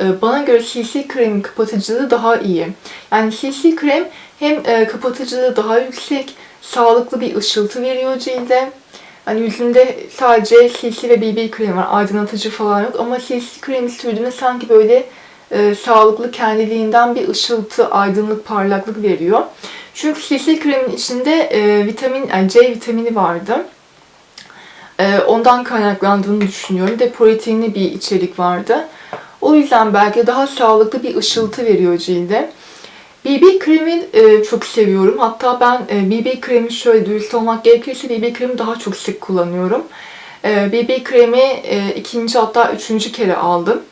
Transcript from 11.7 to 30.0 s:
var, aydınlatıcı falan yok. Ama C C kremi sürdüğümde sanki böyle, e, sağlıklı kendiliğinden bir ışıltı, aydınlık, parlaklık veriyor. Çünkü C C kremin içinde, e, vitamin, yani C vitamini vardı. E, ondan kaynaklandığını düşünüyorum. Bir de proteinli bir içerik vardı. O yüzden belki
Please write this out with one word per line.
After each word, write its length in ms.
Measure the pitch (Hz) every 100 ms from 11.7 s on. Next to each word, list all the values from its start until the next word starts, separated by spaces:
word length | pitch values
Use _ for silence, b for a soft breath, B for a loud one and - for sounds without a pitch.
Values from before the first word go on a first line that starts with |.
| 180
var, 100 | -
aydınlatıcı 600 | 208 196 208 208 208 214
falan 320 | 214 208 202
yok. 140 | 226 -
Ama 200 | 240 247
C 220 | 247 247
C 60 | 240 -
kremi 300 | - 262 240
sürdüğümde 400 | - 240 214 247
sanki 380 | 247 262 247 233
böyle, 360 | 220 220 247 - B B B B
e, 240 | 202 208
sağlıklı 560 | 208 247 220 220 220 240
kendiliğinden 840 | 247 226 214 220 226 214 233 240
bir 140 | 240 370
ışıltı, 600 | - - 233 208 - -
aydınlık, 580 | 196 202 196 214 214 -
parlaklık 560 | 208 196 196 208 214
veriyor. 400 | 208 165 170 226 - B B B B
Çünkü 260 | - 302 294
C 160 | - 269
C 200 | 320 320
kremin 380 | 294 269 254 240
içinde, 440 | - 247 254 320
e, 460 | - 214 208 208 208
vitamin, 420 | 220 262 262 269
yani 200 | 190 190
C 120 | 240
vitamini 560 | 247 226 - 226 233 220
vardı. 500 | 175 170 196 262 349 - _ _ _ _ _ - B B B B B B
E, 200 | 196 202
ondan 460 | - 226 240 247
kaynaklandığını 760 | 247 240 208 196 196 202 196 208
düşünüyorum. 540 | 196 - - 185 190
Bir 40 | 226
de 120 | 240
proteinli 640 | - 220 220 226 220 226
bir 180 | 196 190
içerik 460 | 196 - 190 180 -
vardı. 500 | 180 180 202 254 - B B B B B
O 140 | -
yüzden 400 | 302 277 240 220
belki 320 | 202